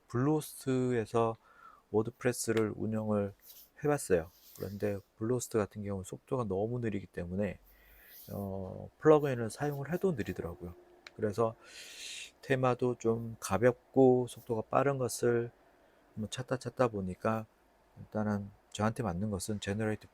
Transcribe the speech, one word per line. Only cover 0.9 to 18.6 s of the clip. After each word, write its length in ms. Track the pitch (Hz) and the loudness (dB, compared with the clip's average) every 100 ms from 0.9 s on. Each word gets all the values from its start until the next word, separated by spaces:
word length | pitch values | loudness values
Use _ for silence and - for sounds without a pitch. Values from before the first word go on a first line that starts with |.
| 120 107 117 113 113 _ - - - - | 0 0 2 2 0 _ -20 -20 -20 -2
워드프레스를 800 | 107 113 - 127 - - 113 107 - | 0 0 0 -2 0 0 2 2 0
운영을 560 | 107 110 107 104 101 - - - - - | -2 -2 0 0 0 -6 -20 -20 -20 -4
해봤어요. 480 | 147 147 - 87 92 - - - | 0 0 4 2 2 -12 -20 -10
그런데 420 | 95 101 104 101 - - | -8 -4 -2 -4 -8 -6
블루호스트 400 | 113 123 - 113 | -2 -2 0 0
같은 260 | 98 107 | 0 -4
경우는 220 | 101 98 92 | -6 -6 -8
속도가 400 | - - 135 110 | -12 -4 -4 0
너무 340 | 95 113 123 | 0 0 -2
느리기 280 | 113 101 95 | -2 -4 -6
때문에, 520 | - 87 92 101 - _ - - - - - - | -10 -6 -2 -2 -4 _ -20 -20 -20 -20 -20 -10
어, 580 | 101 98 95 92 101 98 - | -8 -6 -6 -8 -10 -14 2
플러그인을 500 | 151 151 143 120 113 | 6 6 4 -2 -4
사용을 420 | - 147 139 139 | -4 -6 -6 -6
해도 220 | 175 190 | -2 -2
느리더라고요. 600 | 127 95 - 85 85 87 - - - - - | -2 -4 -4 -6 -8 -12 -14 -20 -20 -18 -4
그래서 400 | 107 98 113 - - - - - - - - _ | -2 0 -2 -2 -16 -18 -18 -16 -14 -14 -14 _
테마도 560 | - 131 127 120 123 120 | -2 2 2 2 0 2
좀 400 | 113 113 117 113 | 0 0 -2 -8
가볍고 880 | - 95 123 - _ - 131 127 123 | -2 4 4 4 _ 8 8 8 2
속도가 360 | - - 110 - | -6 -6 -4 2
빠른 260 | 131 135 135 | 2 4 2
것을 540 | 120 - 123 120 120 - _ _ _ _ _ - | -2 0 2 2 0 -8 _ _ _ _ _ -8
뭐 120 | 107 | -8
찾다 300 | - - 131 | -6 -4 -4
찾다 300 | 120 - 123 | -4 0 0
보니까 580 | 104 92 90 110 110 110 _ _ _ _ - | 0 -6 -2 -2 -2 -4 _ _ _ _ -20
일단은 500 | 101 107 107 104 101 - | -8 -4 -2 -2 -4 -14